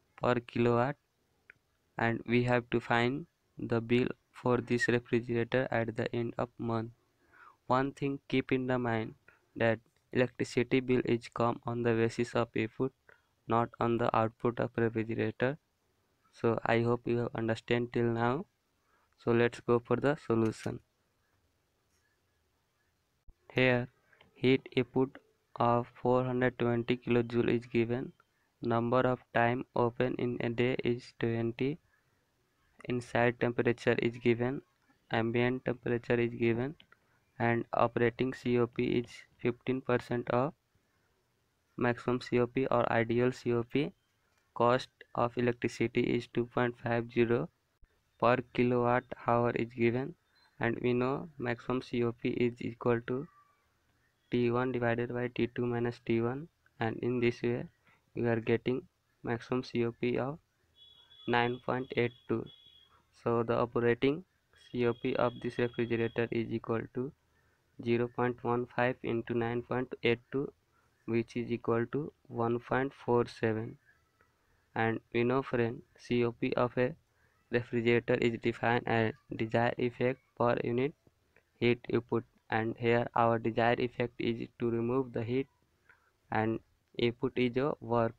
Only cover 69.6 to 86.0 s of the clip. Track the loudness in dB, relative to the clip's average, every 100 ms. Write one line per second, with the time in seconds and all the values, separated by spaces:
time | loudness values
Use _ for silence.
69.6 | 0 0 0 -2 0 0 _ -6 -6 -8
70.6 | _ _ _ _ -4 -2 -2 -6 -4 -4
71.6 | 0 0 0 -4 -6 -12 -10 -4 0 -2
72.6 | -2 -2 -2 -4 0 2 0 -2 -2 -2
73.6 | -6 -12 _ _ _ _ _ _ _ _
74.6 | _ -2 0 0 -2 0 2 0 0 0
75.6 | 0 -4 -14 _ -2 0 0 -2 -4 0
76.6 | 0 0 -2 -2 _ _ _ _ -4 -4
77.6 | -2 -2 2 2 2 0 0 0 -2 0
78.6 | 0 0 0 0 0 -4 -10 -6 -2 0
79.6 | 0 0 -4 -2 -2 -4 _ -2 0 0
80.6 | -2 -2 -2 -6 _ _ _ _ _ -2
81.6 | 0 0 -2 -4 -2 -4 -4 _ -4 -2
82.6 | -2 -2 2 2 2 2 2 2 0 0
83.6 | 2 2 -2 -4 -6 -4 -4 -4 -6 -6
84.6 | -2 -2 0 -2 -2 -4 -4 -4 -4 _
85.6 | _ _ _ _